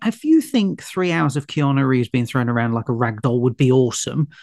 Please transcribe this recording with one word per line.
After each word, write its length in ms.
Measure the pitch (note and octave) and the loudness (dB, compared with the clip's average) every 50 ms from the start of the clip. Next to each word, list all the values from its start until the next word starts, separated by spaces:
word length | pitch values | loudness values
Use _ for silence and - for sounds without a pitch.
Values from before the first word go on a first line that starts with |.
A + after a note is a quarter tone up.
| - | -2
if 180 | A3 A3+ - - | -4 -4 -4 0
you 160 | D4+ D#4+ D#4+ | 2 2 2
think 420 | - - - B3 G#3 F#3+ F3 - - | 2 0 0 0 0 0 -2 -6 -10
three 300 | - - F#3 F#3 F3+ E3+ | -8 -4 -2 -2 0 0
hours 240 | E3 D#3+ C#3+ B2+ | 2 0 0 0
of 100 | D3 C#3+ | -2 -6
Keanu 400 | - - D#3 D3 C#3+ C#3 C3+ C3+ | -4 -2 0 0 2 2 2 2
Reeves 220 | C3 C3 B2+ A#2+ - | 2 2 2 0 0
being 180 | - B2+ A#2+ | -2 -2 -2
thrown 220 | A2+ - C3+ B2 A#2+ | -2 -2 -2 0 0
around 240 | A#2+ A#2 A#2 A#2 A2+ | 0 0 0 0 -2
like 160 | A#2 A2 - | -2 -4 -4
a 40 | A#2+ | -2
rag 300 | A2+ B2 A2+ A2 G#2 - | -2 -2 -2 -2 -2 -2
doll 180 | A#2+ A#2+ B2 A#2+ | 0 0 2 0
would 140 | B2+ A#2 | 0 0
be 140 | - D3 B2+ B2+ | 2 2 4 4
awesome, 560 | C3 B2+ A#2+ - - - B2 - D3 D#3 C#3+ - - | 4 4 2 0 -4 -6 -4 -2 -2 -4 -4 -6 -12